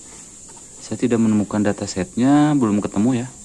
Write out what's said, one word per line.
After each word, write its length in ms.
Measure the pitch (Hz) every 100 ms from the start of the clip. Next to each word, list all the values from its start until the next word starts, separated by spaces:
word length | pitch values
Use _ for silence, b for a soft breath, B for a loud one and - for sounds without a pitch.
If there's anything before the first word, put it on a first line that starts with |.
| B B B B - - - -
saya 260 | - 110 120
tidak 160 | 117
menemukan 400 | 110 107 95 104
datasetnya, 880 | 101 101 104 95 90 117 131 147 151 147
belum 240 | 110 101
ketemu 400 | 98 98 120 120
ya, 40 | 127 -